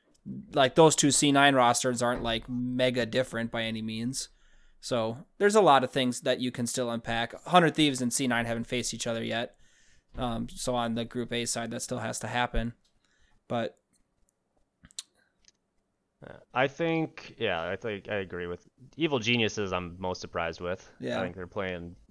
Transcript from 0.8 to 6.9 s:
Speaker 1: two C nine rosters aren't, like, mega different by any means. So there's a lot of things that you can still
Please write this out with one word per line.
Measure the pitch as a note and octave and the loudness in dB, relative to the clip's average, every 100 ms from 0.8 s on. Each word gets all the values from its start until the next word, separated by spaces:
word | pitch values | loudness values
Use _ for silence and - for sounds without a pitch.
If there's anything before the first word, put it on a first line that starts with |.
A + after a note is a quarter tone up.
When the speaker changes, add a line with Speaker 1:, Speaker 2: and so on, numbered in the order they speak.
| D#3+ - | 8 8
Speaker 1:
two | C#3+ | 4
C | - D3 | 6 6
nine | C#3 C#3+ C3+ | 8 8 8
rosters | A#2+ A#2+ C3 A#2+ | 4 4 0 0
aren't, | A#2+ A#2+ | -2 -2
like, | A#2 A2+ A#2 | -2 -4 -4
mega | B2 B2 B2+ B2+ B2 A2+ | -6 -4 0 0 2 0
different | A#2+ C3 A#2 A#2 | 0 -2 -4 -4
by | A#2+ | -4
any | A2+ A2+ | -4 -4
means. | A2 A2 A#2+ C3+ - _ _ _ _ _ | -6 -6 -4 -6 -10 _ _ _ _ _
So | - B2 A2+ B2 - - | -4 -2 -2 -4 -12 2
there's | G3+ G#3+ | 4 6
a | |
lot | D#3+ C3+ | 8 8
of | B2 | 6
things | C#3+ B2+ A#2+ | 0 0 -2
that | C3 B2 | -2 -2
you | B2+ | -2
can | B2 A#2 | -4 -4
still | - A#2+ | -2 -4